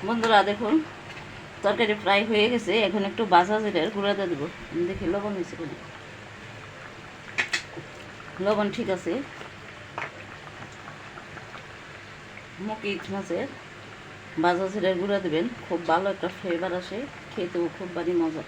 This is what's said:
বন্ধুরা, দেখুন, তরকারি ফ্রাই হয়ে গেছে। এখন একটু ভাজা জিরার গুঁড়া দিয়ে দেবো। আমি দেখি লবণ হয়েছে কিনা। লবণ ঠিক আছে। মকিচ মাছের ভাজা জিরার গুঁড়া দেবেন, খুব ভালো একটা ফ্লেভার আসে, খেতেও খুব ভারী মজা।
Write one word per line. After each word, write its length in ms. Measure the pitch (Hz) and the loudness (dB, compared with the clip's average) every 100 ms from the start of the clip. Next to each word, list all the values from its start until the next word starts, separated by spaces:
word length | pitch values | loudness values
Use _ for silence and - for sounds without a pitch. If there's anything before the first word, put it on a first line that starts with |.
| 190 | 0
বন্ধুরা, 320 | 233 226 214 | 2 8 8
দেখুন, 320 | 196 208 220 311 311 - - - - - - - | 8 2 4 4 2 -12 -14 -12 -12 -14 -14 0
তরকারি 320 | 202 208 220 208 | 2 4 4 4
ফ্রাই 180 | 180 196 220 | 6 6 6
হয়ে 160 | 214 214 | 6 6
গেছে। 200 | 240 202 214 202 | 4 4 4 6
এখন 140 | 202 196 | 4 0
একটু 120 | 196 214 | 0 8
ভাজা 220 | 175 180 214 | 8 8 2
জিরার 280 | 214 170 170 | 2 2 2
গুঁড়া 220 | 202 202 | 2 2
দিয়ে 140 | 202 185 | 2 0
দেবো। 160 | 147 160 - - | 0 -4 -6 -6
আমি 140 | 156 175 | -2 0
দেখি 140 | 190 170 | 0 0
লবণ 260 | 202 208 196 | 0 0 -2
হয়েছে 180 | 165 - | -4 -6
কিনা। 200 | 156 - - - - - - - - - - - - - - - - - - - - - - - - - - - | -8 -8 -12 -14 -16 -16 -16 -14 -14 -14 -14 -14 -14 -14 -14 -14 -8 -4 -2 -2 -4 -12 -12 -14 -14 -14 -12 0
লবণ 260 | 196 208 202 208 | 4 4 4 0
ঠিক 120 | 196 | 0
আছে। 220 | 180 170 214 285 - - - - - - - - - - - - - - - - - - - - - - - - - - - - - - - - - 208 | 0 0 -2 -4 -10 -12 -12 -14 -14 -10 -8 -8 -10 -14 -14 -14 -14 -14 -14 -14 -14 -14 -14 -14 -14 -12 -14 -14 -16 -14 -16 -16 -16 -16 -16 -16 -8 -6
মকিচ 380 | 214 202 185 - | -4 -2 -4 -4
মাছের 360 | 190 185 175 269 - - - - - - - - 160 | -6 -2 -2 -2 -8 -14 -16 -16 -16 -16 -16 -8 2
ভাজা 240 | 170 180 190 | 4 4 2
জিরার 280 | 202 185 180 | 2 2 4
গুঁড়া 200 | 202 202 | 2 2
দেবেন, 200 | 185 156 226 - | 2 2 2 -4
খুব 160 | - 170 170 | -4 -2 4
ভালো 200 | 165 196 | 4 4
একটা 180 | 190 180 - | 0 -4 -4
ফ্লেভার 360 | 185 170 185 | -2 0 0
আসে, 240 | 180 185 202 285 - - | -2 -4 -6 -8 -10 -8
খেতেও 340 | - 175 175 170 - | -4 -2 0 0 -2
খুব 120 | 180 | -6
ভারী 180 | 175 170 175 | -2 2 4
মজা। 220 | 165 156 | 4 0